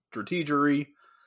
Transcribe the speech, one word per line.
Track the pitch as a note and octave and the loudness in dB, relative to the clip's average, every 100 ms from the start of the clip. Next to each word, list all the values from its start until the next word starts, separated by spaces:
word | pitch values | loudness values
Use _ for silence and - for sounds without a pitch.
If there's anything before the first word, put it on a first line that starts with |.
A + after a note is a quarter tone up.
| _ | _
strategery. | A2+ G#2 F3 D3 C#3+ D3 C#3+ C#3+ _ _ _ | -12 -6 -4 0 2 4 2 -2 _ _ _